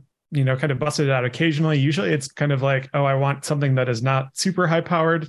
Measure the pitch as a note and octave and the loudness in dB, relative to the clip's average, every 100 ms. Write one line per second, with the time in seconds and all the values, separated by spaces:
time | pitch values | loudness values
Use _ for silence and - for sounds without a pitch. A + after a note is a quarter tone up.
0 | - _ _ D3 C3 C3 D#3 C3 D3+ D3 | -16 _ _ -2 0 0 -2 -2 -2 0
1 | C#3+ C3 B2 - E3 D3 D#3 D3 C#3 D#3 | 0 0 -2 0 0 0 0 2 2 0
2 | G3 D3+ - - D3 C#3 C3+ C3+ C3+ C#3+ | 0 -2 -4 -4 -2 0 0 0 -2 0
3 | C#3 C3+ C#3 C#3 - D3 C#3+ C3 B2+ A#2 | 0 2 0 -2 -2 -2 2 2 0 0
4 | C3 C3+ C3+ - F#3+ F3+ F3 E3 E3 E3+ | 0 0 -2 -4 -2 0 2 0 0 0
5 | D#3+ E3 | 2 0